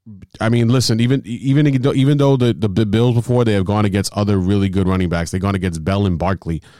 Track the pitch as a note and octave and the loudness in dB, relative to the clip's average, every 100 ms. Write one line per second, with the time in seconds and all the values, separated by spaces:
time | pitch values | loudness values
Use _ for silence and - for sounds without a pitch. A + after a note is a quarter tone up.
0 | A2+ G2 - - A2 A#2+ A#2 B2+ A2+ A2+ | -20 -20 -20 -6 0 2 2 2 2 0
1 | A#2+ C3+ F#2+ A#2 C3 C#3 D3 C3+ C3 C3+ | 0 0 -4 -6 0 2 2 2 0 2
2 | C3+ C#3+ C#3 C3+ B2 F#2+ G#2 F#2 G#2 A2 | 2 2 2 2 2 0 -2 0 0 2
3 | B2 A#2 A#2+ B2 A2+ G2+ F#2 G#2 G#2 G2 | 2 0 0 0 2 0 0 0 0 0
4 | F#2 G2+ G#2 G2 F#2 G2+ G2 F#2+ F#2 F#2 | -2 -2 0 0 0 0 0 0 0 0
5 | F2 E2+ E2 F#2 G2+ G2 F2+ E2 D#2 G2 | 0 -2 -4 -4 -2 -2 -4 -4 -4 0
6 | G2+ E2+ F2 F#2+ - D#2+ - | 0 0 -2 -4 -6 -8 -10